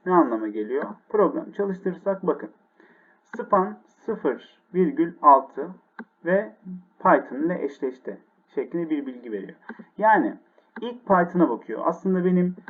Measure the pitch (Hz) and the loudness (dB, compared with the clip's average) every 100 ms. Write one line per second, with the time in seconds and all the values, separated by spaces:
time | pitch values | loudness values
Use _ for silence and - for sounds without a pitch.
0 | 185 180 135 110 110 107 107 135 - - | 2 4 4 0 -6 -6 -6 -6 -6 -12
1 | _ 214 170 156 165 - 202 185 190 170 | _ 2 2 0 -8 -6 -6 -4 -6 -6
2 | 196 190 180 - - _ _ _ _ _ | -4 -4 -2 -4 -6 _ _ _ _ _
3 | _ _ _ 233 - 233 214 214 _ _ | _ _ _ -10 0 0 0 -6 _ _
4 | - 208 143 117 - _ _ 180 165 143 | -8 -4 -4 -4 -10 _ _ 0 0 0
5 | 170 175 147 135 - 127 165 185 _ - | -4 2 6 6 4 -10 -10 -12 _ -20
6 | - _ 165 196 214 - 185 185 - _ | -20 _ 0 0 0 -10 -16 -16 -16 _
7 | 190 147 - 131 165 180 - - 131 131 | 4 4 2 -4 -4 -2 -6 -6 -8 -8
8 | 110 98 _ _ _ 143 123 175 160 151 | -14 -16 _ _ _ -8 -6 -4 -4 -4
9 | 135 123 120 101 92 - - - - - | -4 -10 -10 -10 -10 -16 -18 -20 -16 0
10 | 214 202 107 - _ _ _ - 233 240 | 4 4 2 -4 _ _ _ -12 -12 -6
11 | - 180 175 180 143 110 - 110 - 175 | 2 2 2 2 2 0 -6 -4 -4 -2
12 | 190 185 180 180 180 180 | -2 0 2 2 2 -2